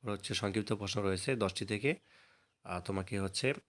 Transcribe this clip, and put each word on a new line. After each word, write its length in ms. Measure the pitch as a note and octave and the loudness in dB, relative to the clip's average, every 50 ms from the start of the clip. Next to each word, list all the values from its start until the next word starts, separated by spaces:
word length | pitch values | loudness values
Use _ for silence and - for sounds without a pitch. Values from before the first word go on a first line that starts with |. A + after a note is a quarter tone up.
| - A#2+ G#2 | -2 -2 -2
হচ্ছে 180 | G2 - - - | -2 -2 -2 -2
সংক্ষিপ্ত 360 | - - G2+ G2 A2 G#2 - A2 | 0 0 2 2 0 0 0 0
প্রশ্ন 260 | G2+ G2+ G2 - G#2+ G2+ | -2 0 -2 -2 2 2
রয়েছে 280 | G2 F#2+ F#2 - - C3+ | 2 2 2 2 0 2
দশটি 280 | A#2 G#2+ F#2+ F#2+ - G2 | 2 2 2 2 -2 -4
থেকে, 240 | F#2+ G#2+ G#2 G#2 C#3 D#3+ - _ _ - - - - - _ _ _ _ _ _ | -2 -2 0 2 0 0 0 _ _ -20 -20 -20 -20 -20 _ _ _ _ _ _
আহ, 160 | - F#2+ F2+ F2+ | -6 -4 -4 -2
তোমাকে 280 | - G2 F#2+ F#2+ F#2+ - G2+ | -2 -2 -2 -2 -2 -2 0
হচ্ছে 260 | G2 F#2+ F#2+ - - C3 C#3+ - - | 0 0 -2 2 2 2 0 0 -6